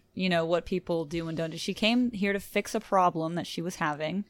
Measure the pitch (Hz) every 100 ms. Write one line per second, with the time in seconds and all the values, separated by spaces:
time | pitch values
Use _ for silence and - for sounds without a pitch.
0 | _ - 185 170 165 170 170 185 - 170
1 | 151 170 165 160 165 160 - 185 214 240
2 | 240 202 202 196 - 208 - 220 - 196
3 | 180 165 160 170 - - 170 - 160 147
4 | 156 185 -